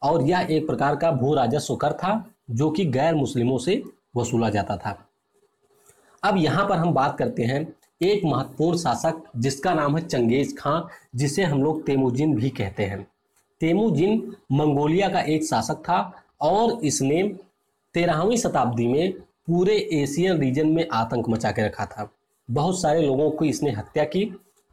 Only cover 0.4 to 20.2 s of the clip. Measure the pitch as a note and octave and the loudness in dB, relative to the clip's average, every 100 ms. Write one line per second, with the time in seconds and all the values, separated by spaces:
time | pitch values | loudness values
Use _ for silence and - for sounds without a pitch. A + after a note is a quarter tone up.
0.4 | F3 D#3 D3+ B2 C#3+ D3 E3 C#3 B2+ D3+ | 2 0 0 0 0 2 0 2 2 2
1.4 | A#2+ C#3+ - A#2+ C#3+ D#3 F#3 G#3+ - _ | 2 0 -2 -2 -2 -2 -2 -2 -4 _
2.4 | - A#2 D#3 D#3 F3 B2+ D#3 D#3 B2 B2 | -6 0 0 2 0 2 2 2 0 0
3.4 | A#2+ C3 E3+ G3+ - - _ B2 A2+ A#2+ | 0 0 0 -2 -4 -18 _ -4 0 0
4.4 | A2+ G2+ F#2+ G2 G#2+ G2 _ _ _ _ | 2 0 -2 -6 -6 -10 _ _ _ _
5.4 | _ _ _ _ _ _ _ _ F#3+ F#3+ | _ _ _ _ _ _ _ _ 0 2
6.4 | D3+ F3+ G3+ F3+ E3+ C#3 C3+ - A#2+ - | 2 2 2 2 2 2 0 0 -2 0
7.4 | A#2 C#3 E3 - _ _ F3 G3+ E3 B2+ | -2 -2 -4 -12 _ _ 0 2 0 -2
8.4 | C3+ - D#3+ E3+ - A2+ - D#3+ - A#2 | -4 -2 0 0 0 0 0 -2 -10 -4
9.4 | C3 C3+ F#3 D#3+ D3 D#3 E3 C3+ A2+ C3 | -2 -2 -2 0 0 -2 -2 0 2 2
10.4 | C3+ - C#3+ D#3 E3+ - _ A#2+ C#3+ G3 | 0 -4 -2 -2 -4 -16 _ -4 -2 0
11.4 | F3+ C#3+ C#3+ D#3 - C3+ C3 B2 D3+ B2 | 0 2 0 -2 0 2 2 2 0 2
12.4 | C3 B2+ G2 - G2+ G2 - _ _ _ | -2 -2 -6 -4 -4 -6 -12 _ _ _
13.4 | _ _ E3 F3 A3 C#3+ F#3+ A3+ - - | _ _ 0 2 2 2 2 2 -2 -14
14.4 | _ C#3 D3+ C#3 D3+ E3+ G3 F#3 - D#3 | _ 2 2 2 2 2 2 0 0 -2
15.4 | D#3 A#2 A2 D#3 - F3+ G3+ - _ _ | 0 -2 -2 -6 -2 -2 -2 -10 _ _
16.4 | D3+ G3 A#3 - D3+ - C3+ D#3 G3+ F#3+ | 0 2 2 0 -2 -2 0 0 0 -4
17.4 | - _ _ _ _ E3+ F3 D#3 F#3+ A#3+ | -16 _ _ _ _ -2 0 2 2 0
18.4 | - D3 A#2+ A#2 A#2+ C#3 F#3 F#3+ - _ | 0 0 0 0 0 2 0 -4 -14 _
19.4 | - E3+ F3+ G#3+ - D#3 C#3 C#3+ | -2 2 4 2 0 -2 -2 0